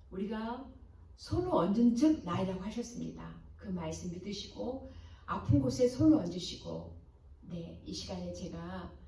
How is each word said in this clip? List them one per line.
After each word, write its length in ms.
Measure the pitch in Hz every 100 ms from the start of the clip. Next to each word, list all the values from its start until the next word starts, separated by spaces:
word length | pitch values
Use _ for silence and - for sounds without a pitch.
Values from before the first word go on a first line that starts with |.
| -
우리가 540 | 190 202 220 226 254 - - - - - -
손을 340 | - 320 359
얹은 440 | 320 - 214 240 226
즉 280 | 311 - 170
나으라고 360 | 185 190 185
하셨습니다. 720 | 214 240 - 170 165 - 165 - - -
그 120 | 214
말씀 420 | 175 160 170 175
믿으시고 800 | 175 208 190 - - 220 262 - - - - -
아픈 340 | 196 - 294
곳에 260 | 254 247 247
손을 300 | 254 311 294
얹으시고, 760 | 170 175 - - 170 - - - - - - - -
네, 300 | 170 170 170 -
이 80 |
시간에 400 | 180 - 180 180
제가 580 | 175 175 165 170 185 175 -